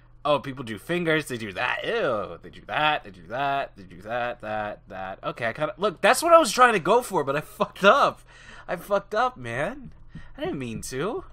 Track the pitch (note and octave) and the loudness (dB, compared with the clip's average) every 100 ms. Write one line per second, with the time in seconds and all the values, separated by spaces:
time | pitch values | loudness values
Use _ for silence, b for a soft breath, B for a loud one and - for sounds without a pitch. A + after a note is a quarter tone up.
0 | b - D3 C#3+ C#3 C3 A2+ G#2 - F3 | b -4 0 0 -2 -8 -8 -8 -4 -2
1 | E3 D#3 C#3+ B2 G#2+ F#2 B2 A#2 D#3 A3+ | 2 0 0 -6 -6 -2 -2 -2 -2 -2
2 | E3 G#2+ F2+ E2+ F2 F#2 - B2 D3+ D3+ | 0 -2 -4 -10 -16 -16 -6 0 2 0
3 | G#2 F2 E2+ A#2+ C#3+ C#3 - G2+ F2 E2+ | -4 -18 -8 -4 -2 -2 -4 -10 -18 -14
4 | G#2 B2 A#2+ G#2+ G#2+ G#2+ G#2 - - F#2 | -6 -4 -4 -6 -6 -6 -6 -10 -12 -10
5 | F#2+ F#2+ D#3 E3 A#2 A2+ D3+ - G#3 D#3 | -10 -8 -8 -4 -4 -2 -6 -2 -4 2
6 | G3 B3+ E4 E4 B3 A3+ B3 G#3 D3 A#3+ | 4 4 8 8 8 6 6 6 4 4
7 | - F3+ C#3 C#3+ - - G3 - G3 C4+ | 4 0 0 -2 -4 -4 -4 4 6 6
8 | G3+ - - B B B - F3 F3+ G3+ | 4 0 -12 B B B -10 -10 -2 -2
9 | - G#3+ B3+ C3 A#2 A#2+ E3+ C#4+ A3+ - | 0 -2 -2 -2 -6 -4 -4 -6 -14 -18
10 | - B B - E4+ D#3 B2 A2 - C3 | -18 B B -8 -6 -6 -6 -8 -8 -6
11 | F#3 F4+ - | -4 -6 -10